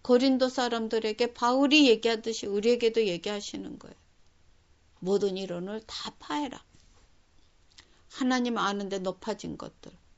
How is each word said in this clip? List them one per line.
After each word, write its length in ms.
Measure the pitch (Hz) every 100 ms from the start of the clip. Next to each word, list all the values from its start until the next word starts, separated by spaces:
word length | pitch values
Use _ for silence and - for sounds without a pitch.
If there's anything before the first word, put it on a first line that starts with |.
고린도 460 | - 247 269 262 254
사람들에게 840 | 254 240 233 220 226 220 214 240
바울이 560 | 240 240 262 277 302 277
얘기하듯이 580 | 220 226 226 226 220 208
우리에게도 600 | 202 220 240 233 226 214
얘기하시는 720 | 170 202 208 - 190 185 -
거예요. 160 | - - _ _ _ _ _ _ _ _ _ _
모든 380 | 175 202 202 190
이론을 460 | 190 175 185 214 -
다 260 | - - -
파해라. 420 | - 294 285 - - - - _ _ _ _ _ _ _ _ - - _ _
하나님 480 | - 254 254 240 220
아는데 400 | 190 202 196 196
높아진 580 | 185 180 - 208 165 -
것들. 360 | - - - - _